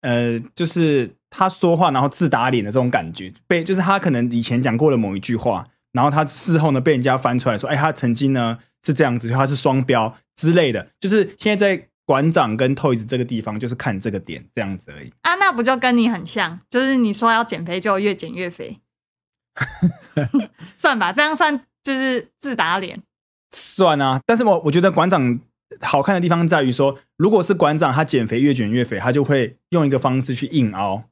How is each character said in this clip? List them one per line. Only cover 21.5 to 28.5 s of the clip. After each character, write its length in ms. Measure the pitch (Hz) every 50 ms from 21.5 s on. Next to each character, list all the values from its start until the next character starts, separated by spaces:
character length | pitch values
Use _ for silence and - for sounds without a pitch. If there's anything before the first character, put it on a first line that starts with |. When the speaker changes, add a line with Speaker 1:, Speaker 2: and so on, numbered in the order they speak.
| 294 254 - _ _ _ _
Speaker 2:
就 100 | - 269
是 360 | 262 262 262 254 240 233 _ _ _
自 160 | - 285 254
打 240 | 233 175 165 175 196
脸。 180 | 190 - - - - _ _ _ _ _ _ _ _ _
Speaker 1:
算 500 | - - - - - - 190 170 156 143
啊， 200 | 139 135 131 131 -
但 120 | - 233
是 80 | 226 247
我， 160 | 220 190 170 -
我 80 | 151
觉 80 | 143 175
得 100 | 175 196
馆 200 | 170 - 160 185
长 280 | 190 165 131 123 120 117 - _ _ _ _ _ - -
好 200 | - - - 143
看 140 | - - 196
的 60 | 180
地 80 | 175 170
方 180 | 175 170 170
在 140 | 160 175 151
于 100 | 139 127
说， 260 | 120 127 139 139 135 - _ _ _
如 120 | _ 156 185
果 140 | 220 202 170
是 100 | - 202
馆 240 | 165 170 147 151
长 140 | 156 160 143
他 140 | 127 143 160
减 200 | - - 127 117
肥 140 | 110 117 117
越 140 | 135 143